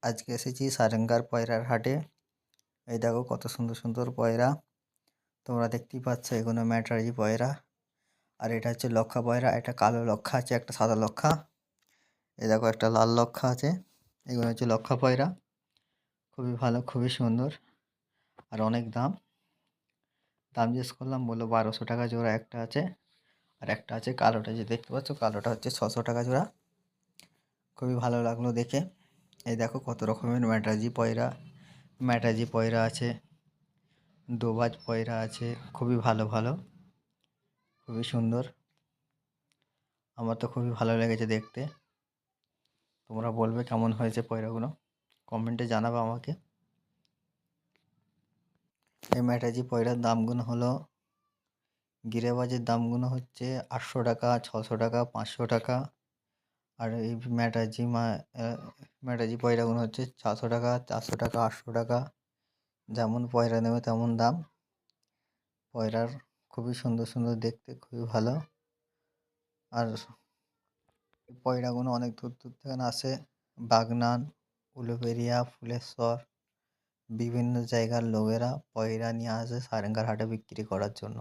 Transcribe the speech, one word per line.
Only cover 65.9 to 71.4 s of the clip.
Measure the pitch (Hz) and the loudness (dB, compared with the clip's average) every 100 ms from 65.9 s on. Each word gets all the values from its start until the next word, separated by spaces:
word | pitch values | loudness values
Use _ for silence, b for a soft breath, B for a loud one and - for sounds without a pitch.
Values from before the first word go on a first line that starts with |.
| 113 117 135 _ _ _ | 0 -2 -4 _ _ _
খুবই | - 117 | -8 -6
সুন্দর | 123 123 113 113 | -4 -2 -2 -2
সুন্দর | - 117 113 | -2 0 0
দেখতে, | 113 113 - | -2 -4 -14
খুবই | 127 - 120 | -18 -14 -8
ভালো। | 113 110 110 143 151 _ _ _ _ _ _ _ _ _ _ _ _ | -2 0 2 0 -6 _ _ _ _ _ _ _ _ _ _ _ _
আর | 117 117 110 - - _ _ _ _ _ _ _ _ _ _ _ | -2 -2 -2 -12 -20 _ _ _ _ _ _ _ _ _ _ _
এই | |
পয়রাগুলো | 123 | -6